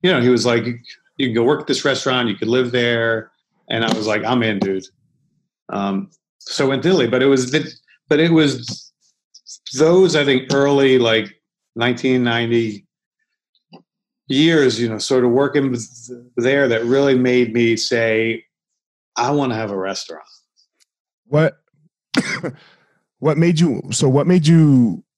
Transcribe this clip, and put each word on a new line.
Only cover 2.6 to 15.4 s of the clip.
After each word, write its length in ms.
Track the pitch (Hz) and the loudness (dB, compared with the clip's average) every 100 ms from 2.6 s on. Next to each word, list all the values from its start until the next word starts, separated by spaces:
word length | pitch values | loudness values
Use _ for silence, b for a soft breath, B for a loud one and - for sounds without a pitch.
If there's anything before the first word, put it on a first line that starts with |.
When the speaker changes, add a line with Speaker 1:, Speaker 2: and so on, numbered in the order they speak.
| 123 | -2
Speaker 1:
there." 580 | 123 120 117 113 113 110 _ _ _ _ | -2 -2 -2 -2 -4 -8 _ _ _ _
And 160 | 113 | -4
I 80 | 113 113 | -2 -2
was 100 | 107 | -2
like, 160 | 107 | -4
"I'm 180 | 110 123 | -2 -2
in, 160 | 113 101 | -2 -2
dude." 280 | 98 95 - _ _ _ _ _ _ _ - | -4 -4 -8 _ _ _ _ _ _ _ -12
Um, 420 | 101 98 98 98 _ _ _ | -6 -4 -6 -8 _ _ _
so 260 | - - | -14 -4
I 40 | 135 | -2
went 140 | 135 | -2
to 40 | 165 | 0
Italy, 180 | 185 120 | 0 2
but 160 | 123 | 2
it 40 | 135 | 2
was 240 | 135 127 | 2 0
the, 200 | 151 - - b b _ | -4 -6 -14 b b _
but 100 | 151 | 0
it 120 | 165 | 2
was 580 | 160 151 123 117 - - _ _ _ _ - - - - | 4 2 -2 -10 -16 -18 _ _ _ _ -20 -20 -20 -16
those, 420 | 127 156 180 185 160 | 0 4 4 4 2
I 80 | |
think, 280 | 143 131 131 | 2 0 0
early, 440 | 139 139 139 135 131 | 0 2 2 4 4
like, 400 | 117 113 104 _ _ _ _ 113 | 4 0 -2 _ _ _ _ -4
nineteen 480 | 120 120 135 127 | -4 -2 0 0
ninety 640 | 120 117 117 117 113 101 _ _ _ _ _ _ _ _ _ - _ _ _ _ _ | 0 -2 0 -2 -2 -8 _ _ _ _ _ _ _ _ _ -20 _ _ _ _ _
years, 520 | 135 160 165 135 113 | 0 2 4 2 0
you 80 | 117 | -4
know, 100 | 107 | -4
sort 260 | - 131 | -2 0
of 60 | 120 | 2
working 400 | 120 | 2